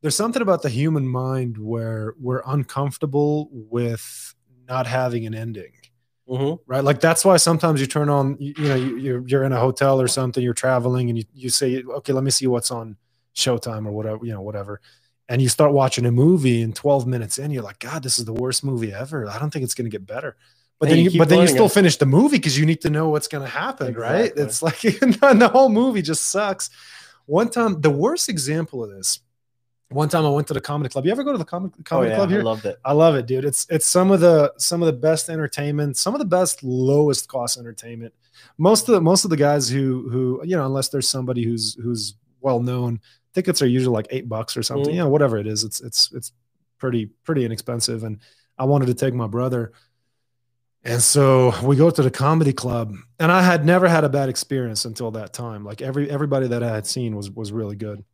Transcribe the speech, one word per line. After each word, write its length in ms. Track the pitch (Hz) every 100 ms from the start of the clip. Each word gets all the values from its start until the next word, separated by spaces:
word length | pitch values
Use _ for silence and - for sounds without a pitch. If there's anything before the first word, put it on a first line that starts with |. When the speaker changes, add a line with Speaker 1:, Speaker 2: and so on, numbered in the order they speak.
Speaker 1:
there's 140 | 151 -
something 260 | 220 240
about 200 | 214 170
the 60 | 151
human 380 | 120 151 156 131
mind 520 | 127 131 131 123 110
where 560 | 107 113 113 110 110 -
we're 220 | 127 131 127
uncomfortable 1000 | 143 131 - 139 - 156 139 147 151 151
with 840 | 131 107 120 120 113 - - - _ _ 123 123
not 200 | 127 123
having 400 | 127 127 120 113
an 80 | 110
ending. 360 | 113 107 85 _ _ _ _ _ _
Speaker 2:
Mm-hmm. 360 | 127 139 170 _
Speaker 1:
Right? 180 | 131
Like, 160 | 139 143
that's 240 | 160 165
why 140 | 190 180
sometimes 420 | - 165 170 151
you 60 | 135
turn 240 | 151 147
on, 280 | 143 135 139
you, 160 | 143 147
you 100 | 147
know, 60 | 135
you, 220 | 127 117
you're, 300 | 135 123 127
you're 160 | 139
in 80 | 135
a 80 | 127
hotel 420 | 127 131 139 135
or 60 | 123
something, 360 | 127 127 123
you're 120 | 123 117
traveling, 540 | 131 127 120 127 120
and 80 | 117
you, 60 | 110 143
you 140 | 127
say, 340 | 120 139 127
"Okay, 280 | 127 139 -
let 100 | 135
me 80 | 135
see 160 | 123 131
what's 240 | 120 -
on 260 | 120 113 104 _ _ _ -
Showtime," 500 | - 120 120 110 107
or 60 |
whatever, 340 | 104 107 110 117
you 60 |
know, 100 | 107
whatever. 400 | 98 104 98 101 _ _ _ _ _
And 100 | 123
you 100 | 131
start 220 | - 151
watching 300 | 143 131 - 120
a 40 |
movie, 520 | 120 147 180 131 120
and 120 | 113 110
twelve 300 | 147 139 123
minutes 320 | 123 110 -
in, 140 | 143
you're 100 | 139
like, 160 | 104 104
"God, 240 | 120 156
this 160 | 131 120
is 80 | 113
the 80 |
worst 300 | 113 127 127
movie 280 | 139 127 113
ever. 360 | 98 135 151 107
I 80 | 104
don't 140 | 151
think 120 | 151
it's 120 | 127 -
gonna 140 | 117
get 180 | 104 95
better." 280 | 110 147 - _ _ _ _
But 80 | 147
Speaker 2:
And 20 |
Speaker 1:
then 60 | 165
Speaker 2:
you 40 | 170
Speaker 1:
you, 60 |
Speaker 2:
keep 80 | 170
Speaker 1:
but 100 | 160
then 80 | 175
you 40 |
Speaker 2:
learning 120 | 180 131
Speaker 1:
still 100 | 214
Speaker 2:
it. 40 |
Speaker 1:
finish 220 | - 185 147
the 80 | 139
movie 320 | 139 277 277
'cause 180 | 156 135
you 80 | 151
need 160 | 160
to 80 | 165
know 200 | 151 160
what's 180 | 151 -
gonna 180 | 151 135
happen, 460 | 139 208 262 127 117
right? 360 | 117 160 226 -
Speaker 2:
Exactly. 80 |
Speaker 1:
It's 180 | 143 -
like, 600 | 165 - 226 196 262 -
<laughs> 80 | 277
and 100 | 233
the 60 | 240
whole 200 | 254 269
movie 320 | 214 262 214
just 260 | 151 156 -
sucks. 420 | 190 208 190 - _ - - - _ _
One 220 | 156 233
time, 320 | 247 226 170
the 80 | 151
worst 380 | 143 196 339 -
example 540 | 175 131 156 160 131
of 60 | 110
this, 300 | 98 95 - _ _ _ _ _ _ _
one 200 | 131 151
time 160 | 165 156
I 40 |
went 180 | 143 147
to 60 |
the 60 | 139
comedy 280 | - 147 139
club. 160 | - 143
You 60 |
ever 120 | 233
go 80 | 277
to 60 | 262
the 80 | 160
com-, 260 | 175 185
Speaker 2:
Oh, 80 | _
Speaker 1:
comedy 260 | 160 151 120
Speaker 2:
yeah, 60 | 110
Speaker 1:
club 120 | 98
Speaker 2:
I 20 |
Speaker 1:
here? 100 | 202
Speaker 2:
loved 220 | 113 110 107
it. 120 | 92
Speaker 1:
I 80 | 131
love 240 | 147 165 143
it, 100 | 117
dude. 200 | 131 143
It's, 200 | 131 -
it's 160 | 160 -
some 260 | 180 185
of 80 | 196
the, 320 | 175 160 143 -
some 240 | - 170
of 60 | 170
the 60 |
best 360 | 131 151 160 -
entertainment, 680 | 160 147 - 143 147 147 131
some 180 | -
of 60 | 269
the 60 | 233
best 360 | 180 180 -
lowest 640 | 135 127 127 143 151 131 -
cost 280 | 131 120 123
entertainment. 560 | 120 107 117 117 117 _ _ _ - _
Most 320 | 170 220 220
of 40 | 208
the, 60 |
most 220 | 165 185
of 60 | 202
the 80 | 160
guys 320 | 143 147 123
who, 400 | 131 135 127 127
who, 320 | 123 127 131
you 140 | 165 180
know, 80 | 135
unless 240 | 135 131
there's 180 | 143 127
somebody 360 | 135 127 120
who's, 320 | 117 117 110 -
who's 400 | 120 117 104 - _ _
well 180 | 139 123
known, 400 | 123 123 123 117 _ _ _
tickets 280 | - 185 170
are 60 | 135
usually, 260 | 127 127
like, 140 | 113 107
eight 180 | 131 120
bucks 300 | 110 110 -
or 60 |
something. 220 | 113 139 143
Speaker 2:
Mm-hmm. 60 | 165
Speaker 1:
You 40 |
know, 60 | 160
whatever 280 | 143 143 110
it 100 | 107
is, 160 | 107
it's, 160 | 110 -
it's, 300 | 123 - -
it's 180 | 127 - _ _ _ _ _
pretty, 260 | 131 120 104 _
pretty 220 | - 156 120
inexpensive. 580 | 110 - 120 110 117
And 160 | 110 107 _ _ _ _
I 80 | 131
wanted 220 | 143 127
to 60 |
take 200 | 123 135
my 140 | 123 113
brother. 440 | 113 127 123 113 _ _ _ _ _ _ _ _ _ _ _
And 180 | 120 120
so 500 | 123 147 139 131 127 98
we 120 | 127 139
go 140 | 165
to 120 | 160
the 80 | 131
comedy 420 | - 135 160 147
club, 400 | - 127 127 113 98 - _
and 120 | 160
I 100 | 185
had 240 | 180 170 151
never 220 | 180 180
had 160 | 165
a 60 | 151
bad 200 | 139 135
experience 560 | 120 - 135 123 110 123
until 260 | 110 120
that 220 | 110 101
time. 300 | - 120 107 104
Like, 160 | 104
every, 280 | 131 135 143
everybody 360 | 143 147 139 131
that 140 | 120
I 100 | 120
had 120 | 110 104
seen 280 | - 120 107
was, 140 | 101
was 200 | 104 110
really 240 | 107 107 101
good. 280 | 107 101 104